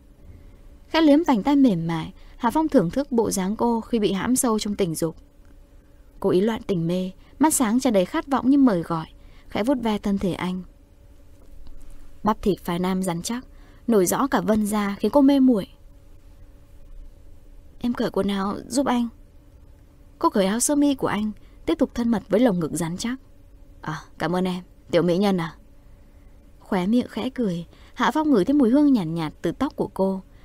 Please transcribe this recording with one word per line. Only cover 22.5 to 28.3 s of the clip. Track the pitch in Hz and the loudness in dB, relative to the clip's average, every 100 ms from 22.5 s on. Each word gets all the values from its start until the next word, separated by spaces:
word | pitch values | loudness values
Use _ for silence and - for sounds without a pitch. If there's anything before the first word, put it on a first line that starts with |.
| 180 | 2
ngực | 160 | -2
rắn | 151 160 180 | -4 -6 -6
chắc. | 233 262 - - - - - - | -8 -8 -12 -20 -20 -20 -20 -16
"À, | - 156 - - | -12 -12 -12 -6
cảm | 160 185 | -4 -2
ơn | 185 | -2
em, | 180 175 - - | -4 -10 -20 -2
tiểu | 170 | 0
mỹ | 170 170 | 2 2
nhân | 208 185 | 2 0
à." | 160 - - - - - - - - - - - | -4 -10 -20 -20 -20 -20 -20 -20 -20 -20 -20 -20
Khóe | - 196 180 | -6 -2 0
miệng | 240 - | 0 -2
khẽ | - 220 | -6 -6
cười, | 262 220 170 165 - - | -4 -4 -4 -8 -18 -14
Hạ | - 233 | -2 0
Phong | 302 311 | 0 2